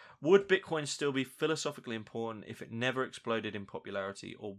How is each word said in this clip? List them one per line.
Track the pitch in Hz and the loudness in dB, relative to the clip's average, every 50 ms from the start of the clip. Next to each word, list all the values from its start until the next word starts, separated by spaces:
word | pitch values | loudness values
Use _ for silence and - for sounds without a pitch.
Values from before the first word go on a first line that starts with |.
| - - - - | -18 -20 -12 -2
would | - 151 196 196 196 196 | 4 8 8 8 8 8
Bitcoin | 190 185 - - 165 156 147 139 | 2 2 2 2 -2 -2 -2 -2
still | - - 151 143 | -2 0 0 2
be | 131 135 127 | 2 2 0
philosophically | - - - 160 151 156 147 - 147 135 - - 120 113 | -2 -2 0 2 2 2 2 0 -4 -4 -6 -6 -6 -6
important | 113 107 - - 117 117 113 110 107 - - | -6 -6 -6 -6 -4 -4 -4 -4 -6 -10 -12
if | 113 - | -10 -10
it | - - | -10 -8
never | 113 113 123 127 120 131 127 | -4 0 0 2 2 2 -2
exploded | - - - - 117 113 113 104 110 101 | -2 -4 -8 -2 -2 0 0 0 -2 -4
in | 104 98 | -6 -8
popularity, | - - - - 101 98 98 98 98 98 - - 95 87 - | -8 -10 -10 -8 -6 -4 -4 -2 -4 -6 -8 -10 -12 -12 -10
or | 104 104 98 | -10 -10 -10